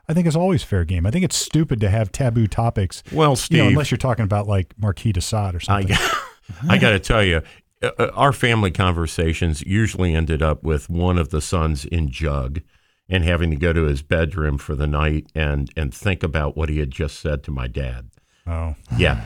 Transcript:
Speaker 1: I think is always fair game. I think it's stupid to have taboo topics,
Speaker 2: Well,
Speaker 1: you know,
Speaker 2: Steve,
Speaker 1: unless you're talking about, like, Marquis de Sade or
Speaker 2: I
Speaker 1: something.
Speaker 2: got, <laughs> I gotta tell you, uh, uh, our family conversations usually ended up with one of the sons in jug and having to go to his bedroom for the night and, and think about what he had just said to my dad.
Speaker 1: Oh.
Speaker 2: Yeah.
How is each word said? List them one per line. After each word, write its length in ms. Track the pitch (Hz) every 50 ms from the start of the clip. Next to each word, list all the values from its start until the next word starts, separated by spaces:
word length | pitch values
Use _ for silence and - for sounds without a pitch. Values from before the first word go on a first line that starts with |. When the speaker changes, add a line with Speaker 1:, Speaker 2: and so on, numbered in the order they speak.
| _
Speaker 1:
I 80 | - 160
think 100 | 175 175
is 100 | 170 143
always 280 | 165 175 190 185 - -
fair 200 | - 104 92 85
game. 220 | 80 92 85 82
I 60 | 104
think 120 | 123 180 185
it's 120 | - -
stupid 440 | - - - - 156 160 - 135 107
to 100 | 107 98
have 200 | 101 113 110 98
taboo 360 | - - 139 123 113 117 110
topics, 560 | 101 - - 117 117 - - 95 - - - - -
Speaker 2:
Well, 80 | - 147
Speaker 1:
you 100 | 156 147
know, 60 | 135
Speaker 2:
Steve, 320 | - - - 165 117 107
Speaker 1:
unless 240 | 101 123 147 143 -
you're 80 | 127 -
talking 260 | - 131 113 117 110
about, 220 | 95 104 104 101
like, 260 | 104 104 95 92 - - -
Marquis 320 | 104 104 87 - - 117
de 100 | 95 87
Sade 320 | - - - 107 101 95 87
or 40 |
Speaker 2:
I 260 | 85 - - 101 101 98
Speaker 1:
something. 40 | 92 101
Speaker 2:
got, 220 | - - - - - - - - _
<laughs> 280 | _ - - - 123 165
I 80 | - 175
gotta 200 | 135 120 104 92
tell 240 | - - 123 110 101
you, 200 | 92 82 78 - - - - _ _ _ _ -
uh, 80 | 123 - -
uh, 100 | 117 - -
our 180 | 113 131 143 -
family 380 | - - 120 117 113 104 92
conversations 880 | 80 - 98 90 87 82 82 80 - - 85 82 80 - 90 85 78 -
usually 540 | - - 95 107 113 104 - 92 92 85 78
ended 260 | 80 82 80 80 76
up 220 | 80 78 73 - -
with 260 | 78 78 73 - -
one 300 | 85 85 87 90 90 87
of 100 | 78 69
the 100 | - 78
sons 460 | - - - 85 80 80 78 69 71
in 240 | - - 85 80 69
jug 520 | 64 - 82 76 71 69 64 65 71 - - _ _ _ _ _ _ _ _ -
and 120 | 92 92 82
having 260 | 87 87 80 87 82
to 60 | 78
go 160 | 69 82 85 80
to 120 | 85 80
his 180 | 76 71 67 73
bedroom 520 | - 90 80 82 78 - 82 76 76 71
for 200 | 69 - - 76
the 100 | 67 76
night 400 | 73 73 73 78 76 76 76 - - -
and, 380 | 78 76 73 73 71 69 67 -
and 160 | 80 78 69
think 300 | - - - 104 92 -
about 340 | - 82 69 80 73 73 -
what 140 | 80 80 76
he 80 | 76
had 140 | 76 73 67
just 280 | 65 - 82 71 - -
said 220 | - 80 73 69
to 80 | - -
my 160 | 71 65 62
dad. 420 | 62 62 69 67 62 60 62 60 - _ _ _ _ _ _ _
Speaker 1:
Oh. 300 | 87 82 82 80 80 76 - - - 117
Speaker 2:
Yeah. 260 | 113 87 82 - 57 55